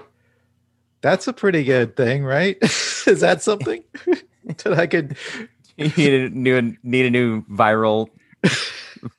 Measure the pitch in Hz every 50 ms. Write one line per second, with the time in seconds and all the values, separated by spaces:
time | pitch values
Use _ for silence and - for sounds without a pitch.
0 | - _ _ _ _ _ _ _ _ _ _ _ _ _ _ _ _ _ _ _
1 | - 139 185 190 - 262 240 - - 196 175 156 135 127 131 127 117 110 - -
2 | 127 117 135 143 139 131 135 147 180 196 190 - 233 - - - - - - -
3 | - - - 147 - 180 180 151 - 220 214 202 - - - - - _ - -
4 | - 349 359 - - _ _ _ _ - 156 - - - 175 165 175 165 185 170
5 | 151 135 147 - - - - 240 220 - _ _ _ _ _ - 151 156 - 175
6 | 147 143 135 131 131 123 - 131 127 131 127 127 120 117 110 - - 120 120 131
7 | 127 123 120 123 123 117 110 110 107 - 101 98 113 107 110 110 110 110 107 110
8 | 110 - _ _ _ _ - _ - - - - - - - - - - - -
9 | - 120 -